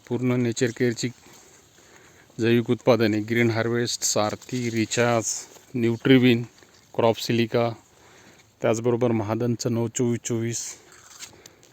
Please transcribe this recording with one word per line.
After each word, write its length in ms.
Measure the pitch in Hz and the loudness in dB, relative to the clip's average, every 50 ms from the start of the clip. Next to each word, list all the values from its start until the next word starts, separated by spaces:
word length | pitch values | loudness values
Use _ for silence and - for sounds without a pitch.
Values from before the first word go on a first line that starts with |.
| - - | -8 -6
पूर्ण 320 | 120 120 127 123 123 127 | -6 -2 -2 0 0 0
नेचर 280 | 123 117 110 - 131 117 - | 0 -2 -2 -2 -2 -2 0
केअरची 320 | - 127 120 117 - - 120 - - - - - - - - - - - _ _ - - - - - - - - - - - _ - | 0 -2 -2 -2 -2 -6 -8 -8 -12 -20 -20 -20 -20 -20 -20 -20 -20 -20 _ _ -20 -20 -20 -20 -20 -20 -20 -20 -20 -20 -16 _ -2
जैविक 320 | 110 117 117 120 113 123 | 0 2 2 2 2 0
उत्पादने, 500 | 120 113 - 131 120 110 113 107 107 107 | -4 0 4 4 4 6 4 2 2 0
ग्रीन 300 | 104 110 117 120 120 117 | -2 -2 0 2 2 2
हार्वेस्ट, 520 | 110 113 113 117 120 120 120 117 - - | 2 0 -2 -2 -2 -2 -2 -4 -6 -6
सारथी, 680 | - - - 110 104 107 104 - - - 127 127 120 117 | -4 -2 0 0 0 0 -2 -6 -10 -10 -8 -6 -6 -4
रिचार्ज, 600 | 113 113 110 - - 120 120 120 117 113 110 - - - - - - - _ - - | -2 -2 -2 -2 0 0 2 2 2 0 0 -2 -6 -8 -10 -16 -20 -20 _ -10 -4
न्यूट्रिविन, 680 | 123 113 117 117 113 - 131 135 131 123 127 117 117 120 - _ - - - - - _ _ - | -2 0 0 0 2 4 6 6 8 8 6 4 2 0 -6 _ -20 -20 -20 -20 -20 _ _ -2
क्रॉप 260 | - 117 113 107 - | 2 2 2 2 0
सिलिका, 480 | - - 120 117 117 110 - 120 117 117 117 - - _ _ - - - - - - - - - - _ _ _ | -2 -2 0 0 0 0 0 0 0 -2 -4 -8 -16 _ _ -20 -20 -20 -20 -20 -20 -20 -20 -20 -20 _ _ _
त्याचबरोबर 500 | - 117 113 113 113 120 120 117 123 120 | -2 0 0 0 0 0 0 2 0 0
महादनचं 600 | 113 110 104 104 110 113 120 120 120 - - 123 117 | 0 0 -2 -2 -2 -2 -2 -2 -2 -2 -4 -4 -2
नऊ 140 | 113 117 113 | -2 -4 -4
चोवीस 320 | - - 127 120 120 113 - | -2 -2 -2 -2 -2 -4 -4
चोवीस, 400 | - 120 113 117 117 113 - - - - - - - - - - - - - - - - - - - _ _ - - | -6 -6 -4 -4 -6 -6 -8 -10 -12 -16 -18 -20 -20 -20 -20 -20 -20 -20 -20 -20 -20 -20 -20 -20 -20 _ _ -20 -20